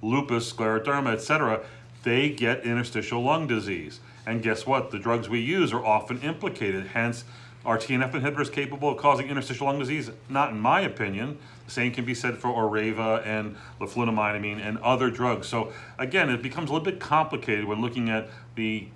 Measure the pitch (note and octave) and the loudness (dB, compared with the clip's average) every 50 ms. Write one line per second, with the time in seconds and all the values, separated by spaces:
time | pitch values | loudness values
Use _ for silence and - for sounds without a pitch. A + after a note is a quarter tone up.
0 | - G#2+ B2 C#3 C#3+ A#2+ B2 A#2 A#2 - - - A2+ A2 A2 A2 A2 C#3+ C#3+ C#3+ | -2 0 0 0 0 2 0 -2 -2 -2 -4 0 0 2 2 2 2 2 0 2
1 | C#3 B2+ A2+ A2 - - D3 D#3 D3 A#2+ A2 G#2 - - - - - - - - | 2 2 0 0 0 2 2 2 4 2 2 0 -2 -6 -16 -18 -20 -20 -20 -6
2 | - B2 A#2+ B2+ C#3 D3+ D3 - B2 A2+ B2 C3 - B2 A#2 A#2+ B2 A#2+ - A2+ | 0 2 4 4 4 2 2 2 2 2 2 2 0 0 0 0 0 -2 -2 -4
3 | G#2 - B2 A#2+ A#2+ C3+ D3+ E3 D#3+ C#3 A#2+ A2 G2+ G2 F#2+ E2+ D#2+ D2 - - | -4 -2 -2 0 2 2 2 2 2 0 0 0 0 -2 -4 -4 -6 -10 -14 -16
4 | - - - - - - A#2 A2+ A2 A2+ A2 - - C3 C3+ C3 B2+ - - G#2+ | -18 -20 -20 -12 -6 -4 -4 0 0 0 0 0 2 2 2 2 2 -2 -6 -4
5 | G2+ A#2 - A#2 A2 G2+ A2 A#2+ A#2 B2 E3+ G3 E3+ C3 A2 B2 A#2+ A2 G#2+ G#2+ | 0 0 0 0 0 -2 -2 -2 0 0 2 2 2 2 2 0 4 4 4 4
6 | G#2+ - B2 B2 B2 D3+ E3 D#3+ - F#3+ - - - G2+ F#2+ F#2+ F#2+ F#2+ - A#2 | 4 0 -6 -4 -4 -4 -4 -2 -4 -4 -4 -2 -2 -2 0 -2 -4 -4 0 0
7 | A#2 A#2+ A#2 A#2 - - - - - - - - - A#2+ A2+ A2+ - - C3 B2+ | 0 0 0 -4 -8 -14 -18 -20 -20 -20 -20 -8 -2 0 0 0 2 0 2 2
8 | C3 B2+ B2+ D#3 B2+ C#3+ D3 C#3+ D3 B2 - - C#3+ C3+ C#3+ C3+ C#3+ D3 C3 - | 2 2 0 0 0 0 0 0 -2 -2 0 -4 -4 -4 -4 0 0 0 0 4
9 | - C#3+ C#3+ C3+ C#3+ C3+ C#3+ C#3 C3 - C3 A#2 C#3 C#3 C#3 C#3+ C#3 B2+ D3 D#3 | 6 6 6 6 2 -2 -2 -4 -4 -4 -4 -2 0 0 2 0 0 -2 -2 -4
10 | - A2 A2 - - - C3 C#3 C#3+ C3+ A2+ G#2+ G#2+ A#2+ D3 F#3 G3 D#3 - - | -4 -6 -10 -14 -12 -2 2 2 2 2 2 0 4 4 4 4 4 0 -2 -2
11 | A2 G2+ G2 G2 A2+ C#3 D3 D3 - - - - - - - - A#2+ B2 A#2+ - | -4 -2 -2 -4 -4 -6 -6 -10 -14 -18 -20 -20 -16 -10 -4 0 0 0 0 -2
12 | A#2+ A#2 B2 A#2+ - B2 A#2 A2 - B2 A#2+ A#2 A2 G#2+ G#2 G#2+ G#2+ A2 G#2+ G#2+ | -2 -2 -2 -2 -2 -2 -2 0 -2 -2 0 2 2 2 2 2 2 2 0 0
13 | A2+ A2 A2 A#2 - G#2+ A2 G#2+ G#2+ G#2+ G2+ - - - - - - F#2+ - A#2+ | 2 2 2 2 2 0 -2 -2 -2 -4 -8 -10 -14 -18 -10 -8 -8 -6 0 0
14 | A#2+ A#2 A2+ G#2+ G#2+ G#2 G#2 G#2 G2+ G#2 G#2 G#2+ G#2 G#2+ G#2+ A2+ - A#2 B2+ B2 | 2 2 4 2 2 2 0 0 -2 -4 -4 -4 -4 -4 -4 0 2 2 4 4
15 | B2+ A#2+ A#2 A#2+ B2 B2 A#2 F#2+ - - - A#2 G#2+ - - - - - - - | 4 2 2 2 0 0 0 0 -4 -2 -2 -2 -2 -2 -6 -12 -14 -16 -8 -6
16 | - D#3+ - F#3+ E3+ D3 B2 A2+ A#2+ C3 B2+ - E3 C#3+ C#3+ D#3+ D#3+ G3 - - | -6 0 2 2 4 4 2 0 -2 -4 -4 -4 -4 0 0 0 0 0 -4 -4
17 | - - D3 D#3 D#3 D#3 - C3+ - - A2 G#2 G#2 G2+ G#2+ G#2+ A#2 A#2+ A#2 B2+ | -2 2 4 4 4 2 -2 -6 -2 0 0 0 0 -2 -2 0 -2 -2 0 0
18 | A#2+ A2+ A2 A2 A2 - - - - - - - A2+ G#2+ G#2+ G#2+ F#2+ F#2+ - | 0 0 0 0 -2 -4 -12 -18 -18 -14 -6 -4 -2 -2 -2 -2 -6 -10 -16